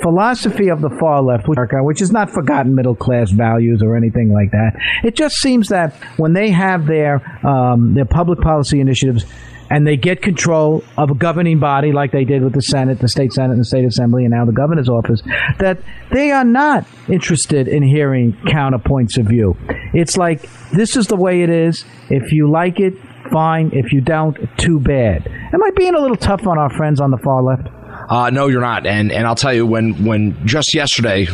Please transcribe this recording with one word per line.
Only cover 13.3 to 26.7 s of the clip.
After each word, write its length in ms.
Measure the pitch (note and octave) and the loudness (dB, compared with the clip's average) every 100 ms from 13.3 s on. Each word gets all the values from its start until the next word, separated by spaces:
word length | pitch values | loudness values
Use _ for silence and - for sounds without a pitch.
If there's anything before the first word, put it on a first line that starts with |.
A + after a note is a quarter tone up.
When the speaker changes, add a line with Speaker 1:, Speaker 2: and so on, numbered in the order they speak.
Speaker 1:
Senate, 220 | C3+ B2+ | 0 0
and 80 | A#2+ | 0
the 40 | A2+ | 0
state 200 | C3 B2 | 0 0
assembly, 400 | A#2 A#2+ B2+ A#2+ | 0 2 2 2
and 80 | |
now 100 | A#2 | 2
the 80 | A#2 | 0
governor's 380 | A2+ D3+ E3 B2+ | 0 0 0 0
office, 320 | A#2 A2 A2+ - - - - | 0 0 -2 -2 -4 -2 -2
that 200 | F#3+ F3+ - - - | -2 -2 -8 -14 -4
they 200 | B3+ D4 | -2 2
are 140 | C#4 A#3+ | 2 2
not 400 | B3 D4 A#3+ - - - | 2 2 0 -4 -10 -2
interested 640 | F3+ - D#3+ - D3 B2+ | -2 0 -2 0 0 2
in 140 | D3 | 2
hearing 500 | C3+ D3 C#3+ C3 A#2 - - | 4 2 2 2 0 0 -2
counterpoints 680 | D3 C3+ B2 - C3+ A#2 C3+ | 0 0 0 0 0 0 0
of 100 | G#2+ | 2
view. 280 | A#2+ G2+ - - - - | 2 2 0 -6 -10 -4
It's 240 | E3+ E3 F#3+ | -2 0 0
like, 240 | F3 D#3 - - - | 0 -2 -8 -20 -2
this 260 | F3+ A3 C4+ | 0 2 0
is 100 | G3+ | 0
the 80 | G3 | 0
way 260 | F#3 F3+ | 0 2
it 80 | E3+ | 2
is. 360 | E3 E3 E3 - - - | 2 0 -2 -8 -14 -4
If 240 | C3+ - | -2 0
you 180 | D3+ D3 | 2 2
like 280 | D#3+ F3+ F3+ | 2 0 0
it, 140 | F#3+ F#3+ - - - | -2 -2 -16 -16 -4
fine. 400 | D#3+ D#3+ D#3+ D#3+ | 0 0 0 0
If 200 | - A#2 | 0 0
you 80 | C#3+ | 0
don't, 360 | C3 D#3 D#3 C#3 - - | 2 0 0 -4 -8 -4
too 220 | E3+ D#3 | 0 2
bad. 480 | B2+ C#3 A2 D#2+ - - - | 2 2 2 0 -4 -12 -6
Am 100 | F4+ | 0
I 80 | G4+ | 0
being 240 | F#4+ F#4 E4 | 2 2 2
a 40 | |
little 180 | C4+ G#3+ | 0 0
tough 280 | - G3 G#3 | -2 0 0
on 120 | D#3 | 0
our 120 | |
friends 300 | C#3+ | 0